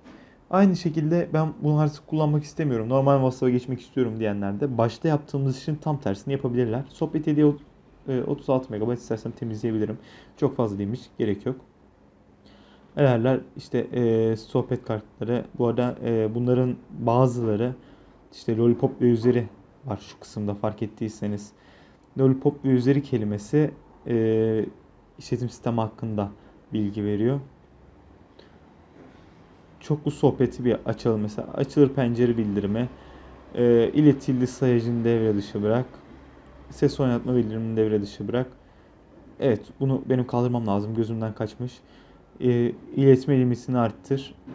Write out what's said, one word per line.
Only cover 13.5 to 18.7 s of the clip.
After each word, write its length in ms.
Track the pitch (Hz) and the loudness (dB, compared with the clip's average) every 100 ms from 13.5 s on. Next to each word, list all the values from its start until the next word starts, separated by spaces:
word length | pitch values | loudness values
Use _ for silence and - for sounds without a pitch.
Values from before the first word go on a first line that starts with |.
| - | -20
işte, 220 | - 123 | -6 -4
e, 560 | - 123 120 113 113 110 | -4 -2 2 2 2 -2
sohbet 500 | - 131 120 123 - | -4 -4 -2 -6 -4
kartları. 600 | 110 - - 113 120 - - | -8 -8 -10 -4 -4 -6 -2
Bu 100 | 120 | 0
arada, 280 | 113 123 - 117 | 0 -2 -2 -2
e, 300 | 113 110 117 | 0 -2 -2
bunların 400 | 123 123 127 123 - - | 0 2 0 -2 -10 -6
bazıları 720 | 117 120 131 120 113 104 123 127 - - - - _ | 0 4 2 2 -2 -2 -2 -6 -16 -20 -20 -20 _
işte 260 | - - 110 | -12 -4 2
Lollipop 440 | 120 | 4